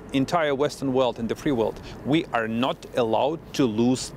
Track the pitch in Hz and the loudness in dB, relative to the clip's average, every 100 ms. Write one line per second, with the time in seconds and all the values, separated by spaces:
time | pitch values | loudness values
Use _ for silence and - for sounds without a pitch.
0 | - 139 135 175 151 135 143 - 139 127 | -4 -2 2 2 2 2 0 -2 -2 2
1 | 127 113 113 113 104 98 104 - - - | 2 0 -4 -2 0 2 0 -2 -12 -10
2 | 117 160 - 120 113 113 131 175 - - | 0 0 2 -2 0 0 -2 -2 -4 0
3 | 117 110 131 160 - - 131 107 120 127 | 2 2 0 -2 -6 2 2 4 2 2
4 | - | -2